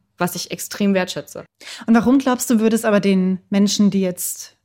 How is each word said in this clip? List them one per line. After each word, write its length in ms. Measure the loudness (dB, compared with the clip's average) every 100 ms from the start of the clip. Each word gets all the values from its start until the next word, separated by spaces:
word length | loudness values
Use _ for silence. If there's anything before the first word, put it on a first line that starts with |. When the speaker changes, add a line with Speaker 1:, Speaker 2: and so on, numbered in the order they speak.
| _ _
Speaker 1:
was 180 | -6 -4
ich 160 | -10
extrem 420 | -12 -12 -2 0
wertschätze. 500 | 0 -2 -8 -12 -16 -18 _ -20 -12 2
Speaker 2:
Und 80 |
warum 240 | 2 4 2
glaubst 300 | 2 -2 0
du, 100 | 2
würde 160 | 2 0
es 100 | 2
aber 140 | 2
den 400 | 2 2 2 -2 -2
Menschen, 400 | 0 2 4 2
die 100 | 2
jetzt 540 | -2 -4 -8 -10 -16 _